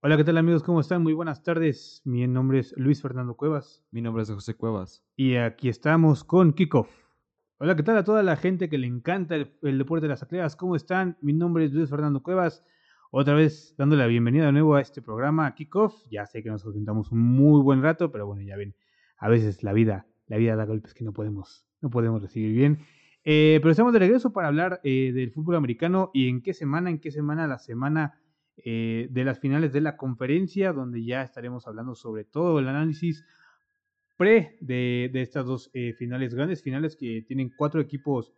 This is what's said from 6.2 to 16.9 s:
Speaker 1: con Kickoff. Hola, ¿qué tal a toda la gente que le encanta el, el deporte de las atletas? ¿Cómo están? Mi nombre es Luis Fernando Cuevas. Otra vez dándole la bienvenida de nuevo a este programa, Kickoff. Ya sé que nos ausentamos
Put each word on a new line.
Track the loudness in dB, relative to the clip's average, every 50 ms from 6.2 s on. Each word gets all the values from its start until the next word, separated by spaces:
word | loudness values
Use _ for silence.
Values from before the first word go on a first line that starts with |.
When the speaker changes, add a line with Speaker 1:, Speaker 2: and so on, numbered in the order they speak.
| 0
Speaker 1:
con | _ 4 6 6 6 4
Kickoff. | 2 0 2 2 0 0 0 -8 _ _ _ _ _ _ _ _ _ _ _ _
Hola, | _ -2 0 0
¿qué | 0 2
tal | 2 2
a | 0 2
toda | 2 2 2 2
la | 2 0
gente | 0 0 -2 -2 -2 -4 -4
que | -4
le | -4 -4
encanta | -4 -6 -6 -4 -4 -4 -4 -4 -4 -4
el, | -6 -6 -6 _ _
el | -4 -2 0
deporte | 0 -2 -2 -2 -2 -2
de |
las | -4 -4 -6 -8
atletas? | -10 -6 -6 -6 -6 -6
¿Cómo | _ -6 -4 -4
están? | -4 -4 _ -2 -2 -2 -2 -6 _
Mi | -2 -2 0
nombre | 0 0 0 0 0 0
es | 0 0
Luis | -2 -2 -2
Fernando | -2 -4 -2 -2 -2 -4 -4
Cuevas. | -2 -2 0 0 -2 -4 -8 _ _ _ _ _ _ _ _ _ _
Otra | -2 0 2 4 4
vez | 4 4 4 2 -2 -20 _ _
dándole | -2 2 2 4 4 4
la |
bienvenida | 4 2 2 2 2 2 2 2
de | 4 4
nuevo | 4 4 6 4
a | 4
este | 2 0 _ -20
programa, | -14 -12 -8 -4 -2 -2 0 0 -2 -2 -6
Kickoff. | -10 -18 -6 0 0 0 0 -2 _ _ -12
Ya | -10 -10 -10
sé | -10 _ -12 -10
que | -8
nos | -10 -8 -10
ausentamos | -10 -8 -8 -6 -4